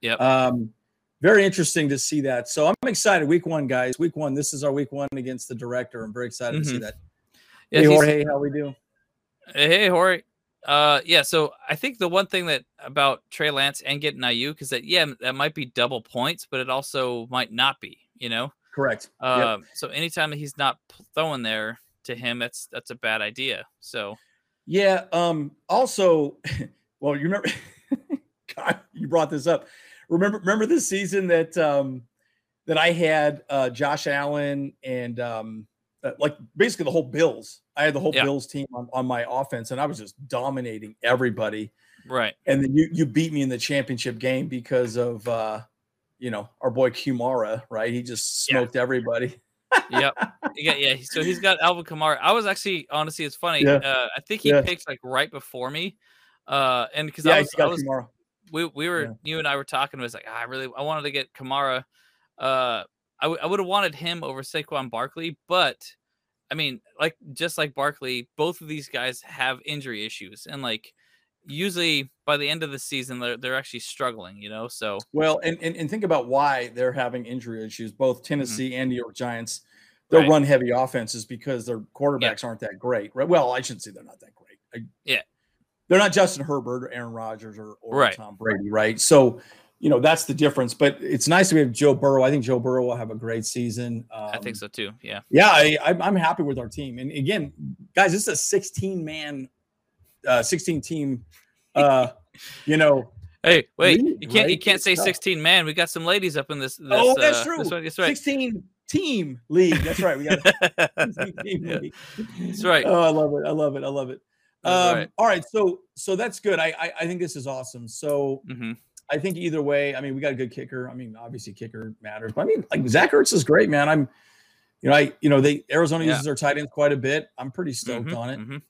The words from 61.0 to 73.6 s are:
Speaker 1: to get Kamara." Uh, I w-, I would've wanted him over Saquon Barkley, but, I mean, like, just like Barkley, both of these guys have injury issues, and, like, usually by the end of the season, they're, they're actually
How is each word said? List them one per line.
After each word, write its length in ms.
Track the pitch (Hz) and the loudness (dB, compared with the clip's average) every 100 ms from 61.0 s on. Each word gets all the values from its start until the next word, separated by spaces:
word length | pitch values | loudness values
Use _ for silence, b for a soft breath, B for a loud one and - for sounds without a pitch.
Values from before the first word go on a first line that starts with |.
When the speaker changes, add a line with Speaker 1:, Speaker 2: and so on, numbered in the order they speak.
Speaker 1:
to 80 | 147 | -4
get 220 | 139 131 | -6 -8
Kamara." 520 | - 131 135 139 127 131 _ _ _ _ _ | -12 -6 -2 -2 -4 -6 _ _ _ _ _
Uh, 460 | 131 131 127 113 87 _ _ _ | -2 0 0 -2 -8 _ _ _
I 40 | |
w-, 140 | 143 - | -4 -4
I 40 | 156 | -4
would've 200 | 196 185 | -4 0
wanted 280 | 196 190 | 0 -2
him 280 | 143 170 170 | -4 -8 -8
over 180 | 139 135 | -8 -10
Saquon 480 | 135 160 147 147 131 | -8 -8 -6 -8 -6
Barkley, 480 | 113 131 - 165 156 _ | -6 -8 -8 -10 -12 _
but, 460 | 180 156 - - _ _ _ _ _ _ | 0 0 -2 -16 _ _ _ _ _ _
I 40 | |
mean, 260 | 151 151 123 _ _ | -6 -6 -6 _ _
like, 160 | 156 - - | -4 -4 -20
just 240 | 131 165 - | -6 -6 -4
like 160 | 147 | -6
Barkley, 540 | 135 139 147 131 127 120 - | -2 -4 -4 -8 -8 -8 -4
both 240 | 156 170 | -4 -4
of 80 | 156 | -12
these 200 | 151 139 | -12 -8
guys 340 | 127 127 123 | -6 -6 -8
have 380 | - - 131 127 | -16 -6 -4 -4
injury 400 | - 151 135 110 107 | -8 -10 -8 -8 -8
issues, 400 | - 92 113 - | -10 -16 -18 -16
and, 140 | 139 | -10
like, 300 | 131 110 - _ _ _ _ _ - | -6 -6 -8 _ _ _ _ _ -16
usually 640 | 143 196 175 170 151 135 _ | -6 -6 -2 -2 -2 -4 _
by 120 | - 147 | -4 -2
the 120 | 143 | -2
end 140 | 160 | -6
of 80 | 156 | -6
the 80 | 139 | -10
season, 400 | - 139 127 123 | -8 -8 -8 -8
they're, 180 | 120 117 | -6 -6
they're 200 | 127 | -6
actually 240 | 131 | -6